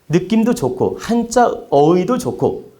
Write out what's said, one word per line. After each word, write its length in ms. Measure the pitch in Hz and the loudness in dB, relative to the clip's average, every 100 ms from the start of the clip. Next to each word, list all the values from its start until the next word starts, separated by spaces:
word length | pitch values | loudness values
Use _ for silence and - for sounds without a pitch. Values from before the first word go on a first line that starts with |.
| - | -4
느낌도 440 | 165 185 226 220 | -4 0 0 2
좋고 440 | 160 131 - 101 - | 0 -2 -2 -2 -2
한자 520 | - 233 233 247 233 - - | -2 -2 0 2 2 0 0
어의도 480 | 139 147 180 180 247 | 2 4 4 0 -2
좋고 540 | 135 - 117 92 - | -4 -2 -2 -4 -12